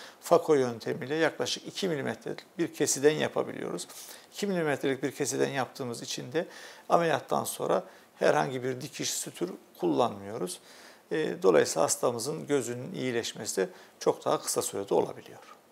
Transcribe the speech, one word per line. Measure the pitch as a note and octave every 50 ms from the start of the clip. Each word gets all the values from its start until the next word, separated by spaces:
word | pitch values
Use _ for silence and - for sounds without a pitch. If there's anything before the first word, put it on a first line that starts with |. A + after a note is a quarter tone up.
| - - - -
Fako | - - E3+ E3 E3 D#3+ D#3
yöntemiyle | C3+ B2+ A#2+ A#2 G#2+ - B2+ B2 G#2+ B2+ C3 D3+
yaklaşık | D#3+ D#3+ C#3+ D3+ - B2+ - - - -
iki | F3 - - G3 F3+
milimetrelik | D#3+ C#3 C3 B2 A2+ - - - - - - - - F3
bir | E3 - -
kesiden | - D3 - - C#3 C3+ D3+ D#3
yapabiliyoruz. | D3 C3 A#2+ - - - A2+ - - - - - F3+ - - - - - - - - - -
İki | - - G#3
milimetrelik | G3+ F#3 F3 D#3+ D3+ C3+ - - C#3 C3 C3
bir | D3 C3
kesiden | - - C#3+ B2 C3+ C3+ C#3 C3+
yaptığımız | C#3 C3+ A#2+ - - - C3 A#2+ A#2 A#2
için | - - - D3+ C#3 B2+
de | C3 D#3+ F3+ - - - - - - - - -
ameliyattan | F3+ E3+ E3+ D#3+ C#3+ B2+ - - - C#3 -
sonra | - - - - - - - - - - - - - _ -
herhangi | F3 E3 C#3+ D3+ D#3 C#3+ B2+ B2+
bir | A#2+ C3 B2+ B2+
dikiş, | C#3+ - - - B2+ A#2+
sütür | - - - D#3 - - F3 F3+ G3 - - - - -
kullanmıyoruz. | F3+ E3+ D3 C3+ A#2+ A2+ G#2 G2 G2 G2+ A2 B2+ F#3 F3+ - - - - - - - - - - - -
E, | - D#3+ D#3 F3 F3 F3
dolayısıyla | F3+ F#3 D#3+ C#3+ B2 - - D#3+ D#3
hastamızın | C3+ - - - C3 A#2+ A#2 A2 C#3+ D#3+ D#3 C#3
gözünün | C#3 D3 C#3 A#2 A#2+ A#2+ B2 C3 - C3
iyileşmesi | C3+ C3 B2+ A#2 A#2 G#2+ - - - A2 G2 -
de | F#2+ F#2 - - - - - - -
çok | - D#3 - - -
daha | C3 D3+ D3+
kısa | - - - A#2+
sürede | G#2+ - - G2 G2 - F3
olabiliyor. | D3+ A#2 - - A2 - - - - - - - - _ _